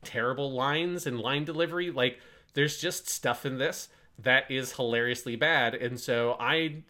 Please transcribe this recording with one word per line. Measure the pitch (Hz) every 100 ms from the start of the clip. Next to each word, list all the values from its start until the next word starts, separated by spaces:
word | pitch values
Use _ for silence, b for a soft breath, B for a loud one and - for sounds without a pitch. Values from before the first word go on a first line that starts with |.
terrible | - 120 120 131 139
lines | 127 135 156 175 175 147
and | 120
line | 117 143 151
delivery. | 156 165 175 175
Like, | 131 127 127 B B B 143
there's | 147 -
just | 175 - -
stuff | - 127 120 139
in | 131
this | 151 - - b b b
that | 127 131 135
is | 131 127
hilariously | - 117 117 120 120 123 117
bad. | 156 151 117 120
And | 120 123
so | - 117 120 -
I, | 120 160 160 151